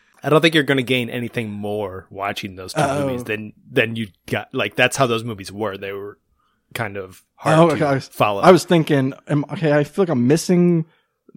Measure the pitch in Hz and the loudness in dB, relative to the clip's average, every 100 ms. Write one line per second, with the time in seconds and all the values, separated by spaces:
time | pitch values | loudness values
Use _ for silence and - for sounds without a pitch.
0 | _ _ 139 156 165 160 135 135 123 127 | _ _ 2 4 4 2 2 0 0 0
1 | 117 120 120 - 110 104 104 104 101 92 | -2 -6 -6 -6 -8 -6 -6 -4 -6 -10
2 | - 95 98 104 104 92 92 147 143 139 | -14 -8 -8 -6 -10 -12 -8 -4 -2 -2
3 | 139 123 113 107 107 - - 127 113 113 | -4 -6 -6 -8 -8 -16 -6 -2 -2 -2
4 | 107 _ - 107 - 131 104 - 127 - | -8 _ -8 -6 -6 -4 -2 2 2 2
5 | 131 113 117 101 92 98 107 98 98 101 | 0 0 -4 -12 -12 -8 -8 -8 -10 -10
6 | 101 - _ _ _ _ _ - 110 98 | -12 -18 _ _ _ _ _ -8 -8 -8
7 | 92 - _ - - 156 170 139 147 135 | -12 -16 _ -8 2 4 4 4 0 -2
8 | - - 113 101 165 180 - 175 147 143 | -2 -2 0 4 6 6 6 2 2 0
9 | 131 - - 147 139 143 156 147 143 - | 0 -4 -4 -2 -2 -2 0 0 0 -2
10 | 180 131 123 165 - 180 175 170 160 _ | 0 2 2 2 2 2 4 2 -2 _
11 | _ _ _ | _ _ _